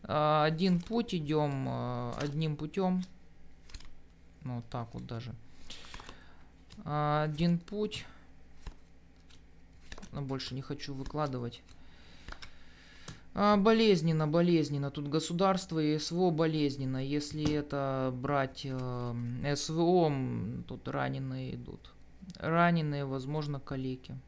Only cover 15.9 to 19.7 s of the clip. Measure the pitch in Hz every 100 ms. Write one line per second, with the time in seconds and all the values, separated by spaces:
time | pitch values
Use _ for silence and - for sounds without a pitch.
15.9 | 151 151 170 185 156 160 156 143 113 131
16.9 | 131 135 147 147 151 151 151 147 143 139
17.9 | 131 131 127 135 143 131 - 139 131 127
18.9 | 123 120 120 120 123 143 143 -